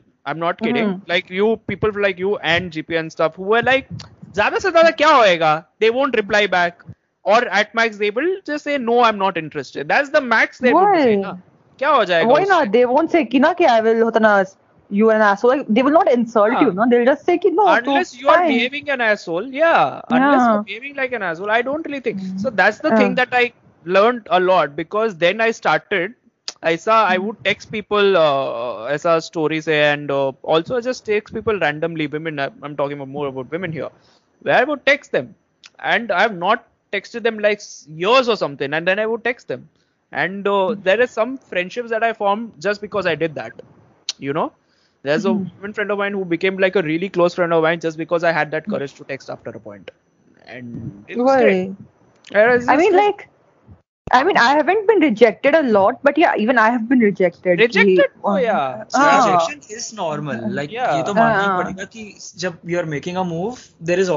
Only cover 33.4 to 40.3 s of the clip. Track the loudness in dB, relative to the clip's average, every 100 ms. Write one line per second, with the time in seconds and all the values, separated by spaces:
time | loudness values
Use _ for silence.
33.4 | -10 -10 -10 -10 -12 -16 _ _ _ _
34.4 | 0 2 2 -2 0 0 -2 -6 -6 -14
35.4 | _ _ -20 -10 -4 -2 -2 0 0 0
36.4 | -2 -2 -6 _ _ -10 -8 -6 -4 0
37.4 | 0 0 -8 -20 -18 -4 2 2 2 0
38.4 | -4 -4 -4 -2 -2 -2 -2 -4 -6 -6
39.4 | -8 -12 -12 _ _ _ _ -4 -4